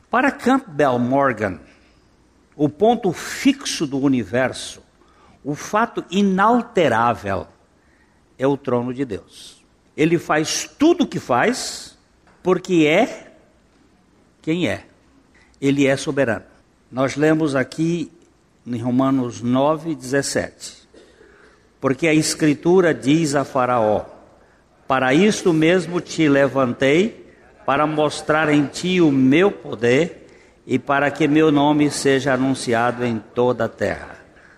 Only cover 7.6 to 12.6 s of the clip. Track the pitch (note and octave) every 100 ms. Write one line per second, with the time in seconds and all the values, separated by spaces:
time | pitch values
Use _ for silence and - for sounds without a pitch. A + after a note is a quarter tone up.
7.6 | _ _ _ _ _ _ _ - C3 C#3
8.6 | - B2 A#2+ B2+ C3+ F#2 - - - -
9.6 | _ _ _ - D#3 F3 - D#3 D#3 -
10.6 | - - D#4 F4 - F#3 - B2 F3 B3
11.6 | - - - - _ _ _ _ F3 F3+